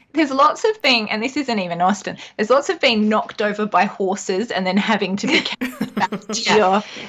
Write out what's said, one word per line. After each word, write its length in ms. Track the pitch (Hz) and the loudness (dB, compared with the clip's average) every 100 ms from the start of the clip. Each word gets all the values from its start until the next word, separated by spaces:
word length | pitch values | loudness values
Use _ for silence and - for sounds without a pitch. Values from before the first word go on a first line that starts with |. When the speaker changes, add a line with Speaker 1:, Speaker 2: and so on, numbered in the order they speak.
| _ | _
Speaker 1:
there's 180 | 302 277 | -2 0
lots 340 | 269 302 - | 4 4 4
of 180 | 440 427 | 0 0
being, 280 | 277 240 214 | 2 2 0
and 120 | 214 | -4
this 140 | 247 294 | -4 -4
isn't 200 | 254 214 | -2 -2
even 220 | 180 170 | -2 0
Austen, 380 | 185 202 185 175 - - | 2 2 -4 -12 -10 -4
there's 140 | 214 | 2
lots 180 | 554 466 | 2 2
of 100 | 339 | 0
being 280 | 277 220 214 | 2 2 2
knocked 320 | 214 - - | 2 -2 -2
over 240 | 208 202 | -2 -2
by 200 | 208 180 196 | 0 2 2
horses 640 | - 190 196 - 185 240 | 0 -2 -2 -2 -4 -2
and 160 | 185 185 | -2 0
then 100 | 190 | 0
having 400 | 202 208 185 196 | 2 0 0 -2
to 100 | 269 | 0
be 140 | 320 | 0
Speaker 2:
<laughs> 0 | |
Speaker 1:
carried 540 | - - 254 - 247 | -2 -6 -8 -6 -6
back 160 | - 190 | -4 -4
to 320 | 196 - 214 | -4 -8 -6
Speaker 2:
Yeah. 140 | 196 208 | 2 4
Speaker 1:
your 260 | 185 202 - - | 4 2 -2 -14